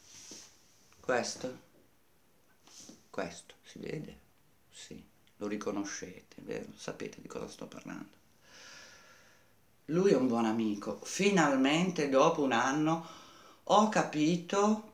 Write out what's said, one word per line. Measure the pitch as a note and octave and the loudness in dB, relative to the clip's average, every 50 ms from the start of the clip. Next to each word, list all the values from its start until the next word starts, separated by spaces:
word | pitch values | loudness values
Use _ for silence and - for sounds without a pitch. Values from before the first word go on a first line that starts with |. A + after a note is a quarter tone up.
| - - - - - - - - - - - _ _ _ _ _ _ _ - - | -20 -20 -20 -20 -20 -20 -20 -20 -20 -20 -20 _ _ _ _ _ _ _ -20 -12
questo, | - - B2+ A#2+ A2+ - - - - B2+ B2+ - - _ _ - _ _ _ _ _ _ _ _ _ _ _ _ _ _ _ _ _ - - - - - - - _ _ | -4 -2 -2 -2 -2 -4 -8 -8 -10 -10 -12 -12 -20 _ _ -20 _ _ _ _ _ _ _ _ _ _ _ _ _ _ _ _ _ -20 -20 -20 -20 -20 -20 -20 _ _
questo, | - - F#2+ - - - - - - _ _ | -8 -8 -8 -8 -8 -14 -20 -20 -20 _ _
si | - - - | -20 -18 -14
vede? | - - - D#3 - G#3+ G#3+ - _ _ _ _ _ _ _ _ _ _ | -10 -10 -10 -10 -10 -12 -16 -20 _ _ _ _ _ _ _ _ _ _
Sì, | - - - - - - - - _ _ _ _ _ | -20 -20 -20 -18 -18 -20 -20 -20 _ _ _ _ _
lo | - G#2 | -10 -8
riconoscete, | G#2 G#2 G#2 - G#2 G2+ G#2 G2+ - - - - F2+ F2+ G2 - _ - - | -6 -6 -4 -4 -4 -4 -4 -6 -6 -8 -10 -12 -12 -16 -18 -20 _ -20 -18
vero? | - - - - G#2+ G#2+ G#2+ | -12 -10 -10 -10 -10 -12 -16
Sapete | - - - - - - - - - | -14 -12 -12 -10 -10 -10 -12 -12 -14
di | - - | -16 -12
cosa | - - - | -12 -10 -10
sto | - - - - | -12 -12 -14 -16
parlando. | - - - - - - - - - - - _ _ _ _ _ - - - - - - - - - - - - - - - - - - _ _ _ _ _ _ _ _ _ _ | -14 -14 -14 -14 -12 -12 -12 -14 -16 -18 -20 _ _ _ _ _ -20 -20 -20 -20 -20 -20 -20 -20 -20 -20 -20 -20 -20 -20 -20 -20 -20 -20 _ _ _ _ _ _ _ _ _ _
Lui | - D3+ F3 F#3+ G3+ | -2 0 4 6 6
è | D#3+ | 6
un | C3 C3 | 6 4
buon | A#2+ A2+ A#2 A2+ | 2 2 2 2
amico. | A2 A2 A#2 A2+ G#2+ G#2 G2+ - G#2+ - - | 2 2 0 0 0 -2 -2 -4 -8 -8 -8
Finalmente, | - - - - F#3+ G3+ G3+ F3+ D#3 C#3+ C3+ C3 C3 C#3 D3+ E3 F3+ F#3 E3+ - D3 C#3 | -8 -8 -2 2 2 4 4 6 4 4 4 4 4 4 4 4 2 0 0 0 0 4
dopo | C3 C3+ D3 E3 D#3+ D3 | 6 6 6 6 4 2
un | C#3+ C3 | 0 2
anno, | A#2 A2+ B2 C3 C#3 D#3 D3+ D#3 E3 E3+ E3+ - - - - - - - - - - - - | 2 2 2 0 0 0 2 2 0 0 -4 -10 -16 -20 -20 -20 -20 -20 -20 -20 -20 -10 0
ho | - F3 G#3 A3 | 4 6 6 6
capito | G#3 - F3 - - - D3+ D3+ D#3 F3+ E3+ - - - G3+ G3+ G#3+ A3 G#3+ - - | 6 4 2 0 0 0 0 2 2 2 0 -2 -2 0 2 4 4 2 0 -2 -12